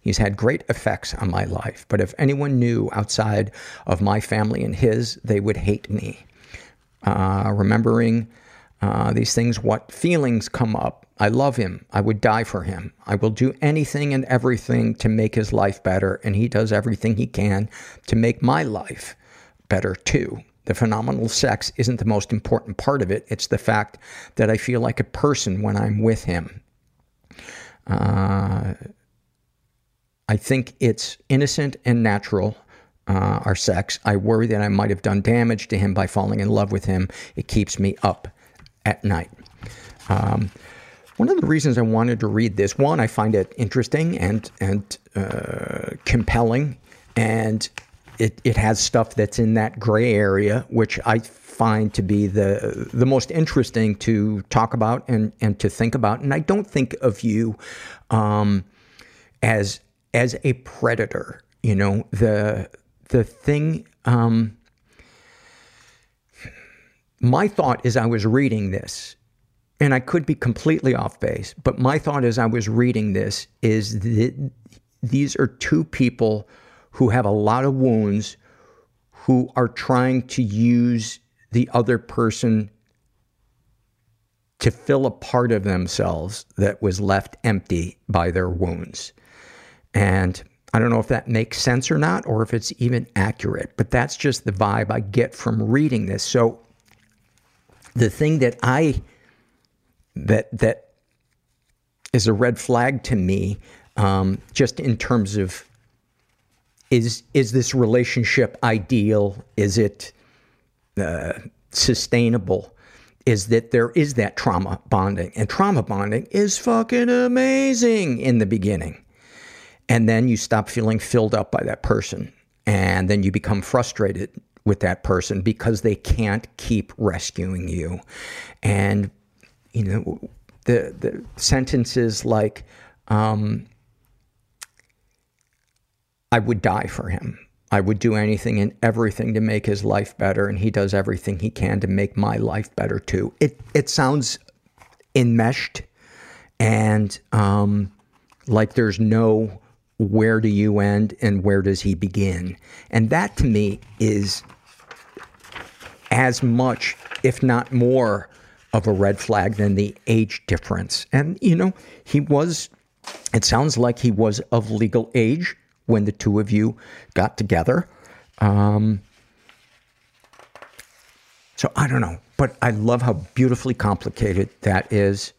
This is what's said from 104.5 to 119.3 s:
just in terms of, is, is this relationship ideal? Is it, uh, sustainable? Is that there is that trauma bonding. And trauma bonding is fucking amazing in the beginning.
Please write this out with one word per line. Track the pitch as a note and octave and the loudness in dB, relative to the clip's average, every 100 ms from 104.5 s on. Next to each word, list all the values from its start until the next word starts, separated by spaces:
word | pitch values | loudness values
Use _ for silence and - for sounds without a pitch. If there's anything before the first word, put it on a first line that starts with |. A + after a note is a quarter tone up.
just | - B2+ - | -2 0 0
in | C#3 A2 | -2 -2
terms | - B2 G2 G#2 | 0 0 0 -2
of, | F#2 - - _ _ _ _ _ _ _ _ _ _ _ _ | -4 -6 -18 _ _ _ _ _ _ _ _ _ _ _ _
is, | B2+ A#2 A2+ _ | 0 0 -6 _
is | C#3+ B2 | 0 2
this | B2+ A#2+ | 0 0
relationship | C3+ A#2 A#2+ A#2+ - A2+ - A#2+ - | 2 2 2 2 0 0 2 0 0
ideal? | B2 A2 F2+ B2 G#2 G#2+ G2+ G2 - - | 0 0 0 0 2 2 0 -4 -10 0
Is | G2+ F#2 | 0 2
it, | G#2+ - - _ _ _ _ _ _ _ _ - | 0 -2 -20 _ _ _ _ _ _ _ _ -6
uh, | F2+ E2 E2+ - - _ _ | -4 -4 -6 -10 -12 _ _
sustainable? | - - A#2+ - A#2+ A#2 A#2 F2+ F#2 - _ - - _ _ - | -2 0 0 0 2 2 2 0 -4 -4 _ -20 -20 _ _ 0
Is | A2 F#2+ | 0 2
that | A2+ A2+ | 0 2
there | B2 A#2 | 0 2
is | C#3+ D3 | 2 0
that | B2 G2+ - | 0 -2 -2
trauma | - A2 F#2+ F#2+ - | -2 0 -2 -6 -2
bonding. | G2+ F#2+ G2 F2+ - | 0 0 -2 -6 -4
And | G#2+ | -6
trauma | - G3 F3 | 0 2 2
bonding | F#2 G2+ G2+ A2 - | 0 -4 -2 -4 -4
is | G3 G#3 - | -2 0 -2
fucking | - A3+ A3+ A#3+ A#3+ | 0 0 0 0 2
amazing | B3 B3 B3 C4 C4+ C4+ B3 A#3+ A3+ F3 A#2+ | 2 2 2 2 2 0 2 2 2 0 0
in | C3 A#2+ | 2 2
the | G#2 | 2
beginning. | A2 F#2+ F#2+ D#2+ - _ _ _ | 0 0 -2 -4 -12 _ _ _